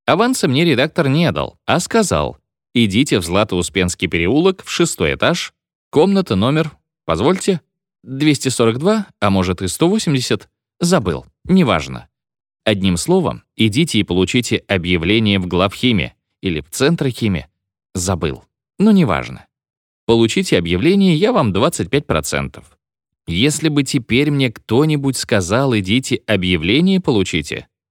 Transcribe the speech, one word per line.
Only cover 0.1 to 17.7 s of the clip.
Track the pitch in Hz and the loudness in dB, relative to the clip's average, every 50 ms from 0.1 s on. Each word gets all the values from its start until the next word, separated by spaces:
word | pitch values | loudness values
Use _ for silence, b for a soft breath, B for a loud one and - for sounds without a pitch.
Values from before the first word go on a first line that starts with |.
| 143 180 226 247 254 - - 160 | 0 2 2 0 0 -2 -2 0
мне | 127 143 170 | 0 2 2
редактор | 175 135 107 135 160 - - 156 139 | 2 2 2 0 -2 0 -2 0 0
не | - 160 175 135 80 | 2 2 0 0 0
дал, | 73 65 - - _ - | -2 -6 -8 -10 _ -4
а | - 113 165 | -2 -2 -2
сказал: | - - - 226 214 - 92 76 76 60 - _ _ _ _ _ _ _ - | -2 0 0 0 0 2 0 -2 -2 -4 -6 _ _ _ _ _ _ _ 0
«Идите | 123 117 101 92 113 - - 143 104 | 0 0 2 2 0 0 2 0 -2
в | 85 | -2
Златоуспенский | 85 87 98 110 - 92 90 85 - - 98 90 87 - - - 82 | 0 0 0 0 0 0 -4 -4 -2 -2 -2 -2 -2 -2 -4 -6 -4
переулок, | - 85 85 - 123 151 175 190 185 - - | -2 -2 0 0 0 2 2 0 0 -2 -8
в | - | -10
шестой | - - 170 160 - - 90 76 67 | -2 -2 -2 -2 -2 -2 -2 -2 0
этаж, | - 104 131 170 - - - _ _ _ _ _ _ _ _ | 0 0 0 0 0 -4 -10 _ _ _ _ _ _ _ _
комната | - 139 160 196 196 196 180 - 107 95 | 2 2 2 4 2 0 0 0 0 0
номер, | 104 127 147 156 160 151 - _ _ _ _ _ _ | 0 0 0 0 -2 -4 -6 _ _ _ _ _ _
позвольте, | - 82 80 107 151 185 185 - - 190 151 _ _ _ _ _ _ _ _ _ | -4 -2 0 2 0 0 0 0 -2 -2 -2 _ _ _ _ _ _ _ _ _
двести | 123 131 135 147 156 143 - - 131 | -12 -6 -2 0 0 0 0 0 -4
сорок | 120 - 120 113 113 123 | 0 2 2 2 2 0
два, | 151 196 220 220 196 - _ - | 0 0 0 0 -2 -6 _ -2
а | 104 104 | 0 0
может | 98 95 90 92 90 - | 2 2 2 0 -2 -4
и | 95 90 | -4 -8
сто | - - 156 175 | -2 0 0 2
восемьдесят, | 208 220 - 170 143 131 123 - 113 98 - _ _ _ _ _ _ - | 2 0 0 0 -2 -2 0 -2 -4 -4 -4 _ _ _ _ _ _ -4
забыл, | - 170 180 160 107 92 78 62 - - _ _ - | 0 2 2 2 2 0 -4 -4 -8 -14 _ _ -2
неважно. | - 180 190 170 120 95 78 69 65 65 58 - _ _ _ _ _ _ _ _ _ _ _ - | 0 2 4 4 4 2 0 -2 -6 -12 -14 -14 _ _ _ _ _ _ _ _ _ _ _ -2
Одним | 110 107 95 95 98 87 | -2 0 2 2 0 0
словом, | 85 - - 180 190 160 90 58 55 _ _ _ - | 0 0 0 0 0 0 -2 -6 -8 _ _ _ 0
идите | 113 110 101 139 170 - - 110 | 0 2 2 2 0 0 0 -2
и | 95 | 0
получите | - 90 90 92 - - 123 113 - 120 - - - | 0 2 0 0 2 0 -2 -2 0 -4 -4 -2 -2
объявление | 101 92 82 90 90 85 80 90 107 117 113 107 101 95 | -2 -2 0 0 -2 0 0 2 2 2 2 2 0 0
в | 92 90 | -2 -2
главхиме | 87 87 92 104 - - - 127 117 92 67 60 _ _ _ _ _ _ | 0 0 0 0 -2 -2 0 0 0 0 -2 -4 _ _ _ _ _ _
или | - 95 82 76 | -6 -6 -4 -4
в | - _ | -8 _
центрохиме». | - - 131 151 170 160 151 135 120 - 117 107 92 78 - _ _ _ _ _ | -6 0 0 0 0 0 -2 -4 -4 -2 -2 -2 -2 -2 -6 _ _ _ _ _